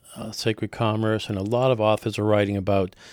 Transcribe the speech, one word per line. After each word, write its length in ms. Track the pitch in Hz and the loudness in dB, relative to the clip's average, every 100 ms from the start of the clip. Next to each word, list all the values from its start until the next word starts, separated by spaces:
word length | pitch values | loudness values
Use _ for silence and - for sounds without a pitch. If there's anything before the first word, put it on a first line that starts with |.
| - - | -20 -14
uh, 160 | 110 | -12
Sacred 400 | - 113 110 107 | -4 -4 -2 -4
Commerce, 580 | - 113 110 110 107 - | -2 -2 0 0 -2 -4
and 80 | 98 | -4
a 60 | |
lot 280 | 101 120 131 | -2 0 2
of 80 | 117 | 2
authors 400 | 107 107 113 104 | 2 2 0 -2
are 40 | |
writing 340 | 107 104 101 101 | 2 2 2 0
about 380 | 95 98 92 - - | 2 2 0 -6 -20